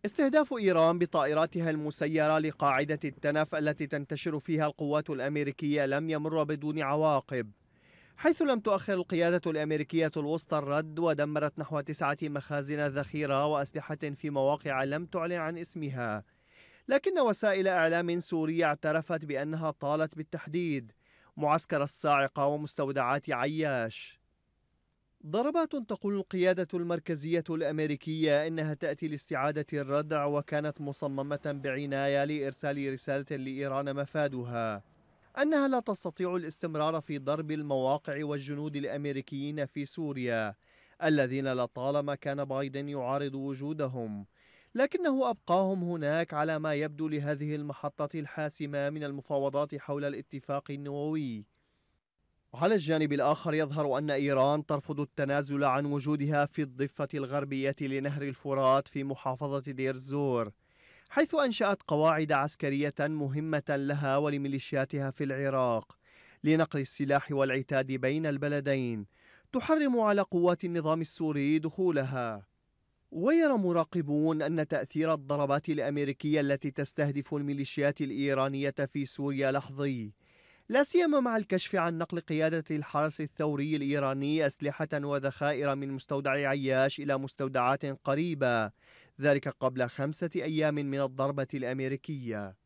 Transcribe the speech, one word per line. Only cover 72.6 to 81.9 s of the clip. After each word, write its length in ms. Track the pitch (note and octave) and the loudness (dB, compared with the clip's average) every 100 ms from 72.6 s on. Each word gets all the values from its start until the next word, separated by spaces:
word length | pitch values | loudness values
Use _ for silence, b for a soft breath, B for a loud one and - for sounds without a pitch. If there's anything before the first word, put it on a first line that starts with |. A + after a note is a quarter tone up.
| _ _ _ _ _ | _ _ _ _ _
ويرى 420 | D#3+ G#3 E4 D#4 | 0 4 6 4
مراقبون 920 | A#3+ F#3 E3+ D#3 F3+ D3 D3 D#3 D#3 | 4 4 2 2 0 0 2 2 2
أن 260 | D3+ E3 D3+ | 0 0 0
تأثير 460 | D3 A2 D#3 D#3+ | -2 -2 -2 0
الضربات 540 | D#3 C#3 C#3+ C#3 C#3+ - | 0 0 0 2 0 0
الأمريكية 720 | D3+ C3 C#3+ C#3+ C#3 D3+ D3+ | -2 0 0 -2 -2 0 2
التي 300 | C#3 C#3 D3 | 2 0 -2
تستهدف 640 | C3+ C#3 - C#3+ C#3+ C3+ | -4 -6 -2 0 -2 -4
الميليشيات 680 | D3 C#3+ C#3 C3+ - C#3+ C#3 | -4 -2 -4 -4 0 0 0
الإيرانية 720 | C#3+ A#2+ C#3 C3+ C3+ C3+ C#3 C3+ C#3 | -4 0 0 2 0 0 -2 -2 -4
في 140 | D3 C#3 | -2 -4
سوريا 460 | - C#3+ C3+ C3+ | -4 -4 0 2
لحظي، 600 | C#3 - C#3 C#3+ B2+ G#2+ - b b b b b | 0 -2 -4 -2 -2 -6 -12 b b b b b
لا 160 | B3 | 2
سيما 360 | C#4+ F4 E4+ D4 | 4 4 4 4
مع 160 | B3 A3+ | 2 0
الكشف 400 | G3 F#3 - F#3+ | 0 -2 0 0
عن 220 | E3+ | 0